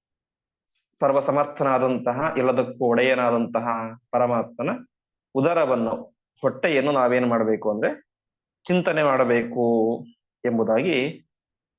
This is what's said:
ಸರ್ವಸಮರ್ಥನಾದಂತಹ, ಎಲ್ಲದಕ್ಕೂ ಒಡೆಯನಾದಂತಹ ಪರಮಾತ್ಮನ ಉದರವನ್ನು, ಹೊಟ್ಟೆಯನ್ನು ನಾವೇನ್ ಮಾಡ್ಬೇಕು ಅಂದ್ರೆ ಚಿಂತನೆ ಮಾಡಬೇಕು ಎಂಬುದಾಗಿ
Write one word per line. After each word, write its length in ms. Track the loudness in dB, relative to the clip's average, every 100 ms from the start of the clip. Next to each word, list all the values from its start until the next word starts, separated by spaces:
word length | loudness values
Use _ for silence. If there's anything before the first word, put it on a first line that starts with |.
| _ _ _ _ _ _ _ _ _ _
ಸರ್ವಸಮರ್ಥನಾದಂತಹ, 1300 | 0 2 0 0 -2 -2 0 2 0 0 -2 -2 -2 0
ಎಲ್ಲದಕ್ಕೂ 480 | 0 0 -2 -2 0
ಒಡೆಯನಾದಂತಹ 840 | 2 2 2 0 0 -2 -4 -4 -4 -6 -12 _
ಪರಮಾತ್ಮನ 580 | -2 0 0 -4 -6 -6 -6 -12 _ _ _ _ -2
ಉದರವನ್ನು, 580 | 0 2 0 0 -2 -4 -10 _ _ _
ಹೊಟ್ಟೆಯನ್ನು 500 | -4 -2 0 2 2
ನಾವೇನ್ 340 | 2 2 2 2
ಮಾಡ್ಬೇಕು 460 | 2 2 0 -2
ಅಂದ್ರೆ 360 | -2 -2 -4 _ _ _ _ _ _
ಚಿಂತನೆ 400 | -2 0 0 0
ಮಾಡಬೇಕು 640 | 2 2 2 2 0 -2 0 2 0 -2 -8 _ _ _ -4
ಎಂಬುದಾಗಿ 840 | -2 0 0 0 0 -2 -6 _ _ _ _ _